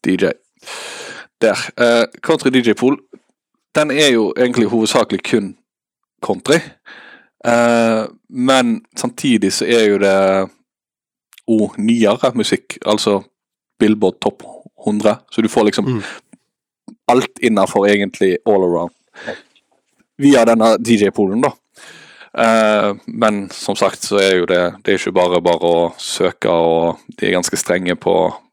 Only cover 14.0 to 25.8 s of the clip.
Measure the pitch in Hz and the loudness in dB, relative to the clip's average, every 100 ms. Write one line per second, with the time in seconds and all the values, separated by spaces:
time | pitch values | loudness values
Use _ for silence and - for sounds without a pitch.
14 | 98 - 104 - - - - _ - 104 | 0 -2 -6 -6 -20 -20 -20 _ -6 -2
15 | 107 104 _ - 110 - 117 - 175 120 | 0 -2 _ -4 -2 2 0 0 -4 -4
16 | 98 - _ _ _ _ _ _ - - | -8 -18 _ _ _ _ _ _ -20 -12
17 | - 123 127 - 123 107 95 107 98 101 | 0 0 0 -4 0 0 0 2 2 2
18 | 101 - 95 90 - 101 90 85 85 _ | -2 -2 -2 0 0 0 2 -2 -4 _
19 | _ - - - _ _ _ _ _ _ | _ -18 -14 -14 _ _ _ _ _ _
20 | _ - 139 135 113 113 110 107 - 113 | _ 0 4 6 6 4 4 2 2 2
21 | 101 - 101 107 139 - _ _ - - | 2 0 -2 0 -2 -4 _ _ -20 -20
22 | - - - - 113 113 110 104 104 101 | -20 -20 -14 -2 2 4 4 2 0 -4
23 | - 113 110 104 98 - - 101 98 - | -12 -2 -2 -2 -8 -12 -8 -2 -2 -2
24 | - 101 98 92 87 90 87 - - 95 | -4 0 2 2 0 0 0 -4 -4 -2
25 | - 92 90 90 87 85 87 85 | -2 0 2 2 0 0 2 2